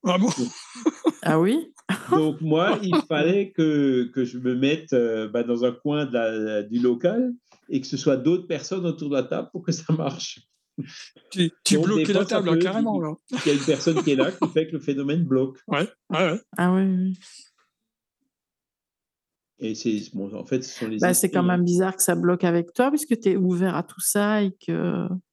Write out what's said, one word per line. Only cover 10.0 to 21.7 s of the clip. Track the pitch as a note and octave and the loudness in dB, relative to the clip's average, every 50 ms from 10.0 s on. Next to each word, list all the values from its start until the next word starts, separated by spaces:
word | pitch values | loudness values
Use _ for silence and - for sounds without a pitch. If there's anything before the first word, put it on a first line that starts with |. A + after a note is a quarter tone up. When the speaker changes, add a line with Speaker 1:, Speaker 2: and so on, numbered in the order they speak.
| D#3+ - - - - - - - _ _ _ _ _ _ _ - C#3 C#3+ - - - - _ - _ _ - | -2 -4 -6 -8 -12 -12 -14 -16 _ _ _ _ _ _ _ -14 -12 -12 -14 -20 -20 -20 _ -20 _ _ -2
Speaker 1:
Tu, | F#3 F3 E3 - _ _ | -2 -2 -2 -2 _ _
tu | - - | 2 4
Speaker 2:
Donc, | D3 E3 | 4 4
des | F3+ G#3+ | 4 2
Speaker 1:
bloquais | E3 D#3 - G3+ | 2 2 2 2
la | F#3+ | 2
Speaker 2:
fois, | G3+ G3 | 2 2
ça | A#3 | 0
Speaker 1:
table, | - G3 F3 | 0 2 2
hein, | E3 | 2
Speaker 2:
peut, | E3 | 2
Speaker 1:
carrément, | F3 F#3 F#3+ A3 A3+ A3+ G#3 F#3+ | 2 2 0 0 -2 0 0 -2
là. | E3 D#3 D3+ - _ _ - | -2 -4 -8 -10 _ _ -8
Speaker 2:
il | - - D#3 | -2 0 2
y | |
a | C#3+ | 2
une | C#3 C#3 | 2 2
personne | - D3+ C3+ - E3+ E3 F3+ E3+ | 0 0 2 2 0 0 2 2
qui | D#3 C#3 | 2 2
est | |
là | C3 C3 - | 4 2 0
qui | - - D#3+ D#3+ | 2 -2 -2 0
fait | - D#3+ D#3+ D#3+ | 2 0 0 0
que | E3 | -4
le | D3 | -6
phénomène | - - C#3 C3+ C#3+ C#3 D3 E3+ E3+ | -4 -4 -2 -2 -2 0 0 0 0
bloque. | C3+ C3 B2+ C3 C3 C3 - _ | 2 2 2 2 0 -4 -12 _
Speaker 1:
Ouais, | - C#3+ C#3+ E3+ A3 - _ _ _ | -4 -2 -2 -2 -2 -6 _ _ _
ouais, | F#3 D#3 F#3+ E3+ D#3+ | 0 2 2 2 0
ouais. | A3+ _ _ - | -2 _ _ -4
Speaker 3:
Ah | - F3 F3+ F#3 | 0 2 2 2
oui, | F#3+ G3 | 2 2
oui. | F#3+ F#3 F#3 F#3 F#3+ F#3 F#3 - - - - - _ _ _ _ _ _ _ _ _ _ _ _ _ _ _ C4+ _ _ _ _ _ _ _ _ _ _ _ _ _ _ _ _ _ _ _ _ _ _ _ _ _ _ _ | 2 0 0 -2 -2 -4 -6 -12 -20 -20 -20 -20 _ _ _ _ _ _ _ _ _ _ _ _ _ _ _ _ _ _ _ _ _ _ _ _ _ _ _ _ _ _ _ _ _ _ _ _ _ _ _ _ _ _ _
Speaker 2:
Et | - A2 A2 | -8 -8 -8
c'est, | - - A#2+ A2 G#2 - - - | -4 -2 -2 -2 -2 -4 -6 -8
bon, | F#2+ G2 G2+ G#2+ | -8 -8 -8 -8
en | G2+ G2 | -12 -6
fait, | - C3+ C3 C3 | -4 -4 -4 -4
ce | - - - | -6 -10 -8
sont | A#2+ | -8
les | G#2+ A2 G#2+ | -6 -2 0
Speaker 3:
Bah, | - F3+ F3+ | 2 2 2
c'est | F3+ - | 2 0
Speaker 2:
esprits, | F#3 F#3 | 0 0
Speaker 3:
quand | F#3 F3 | 2 2
Speaker 2:
hein. | F3+ F3+ | 2 2
Speaker 3:
même | F3 F3 | 2 2
bizarre | F3 | 2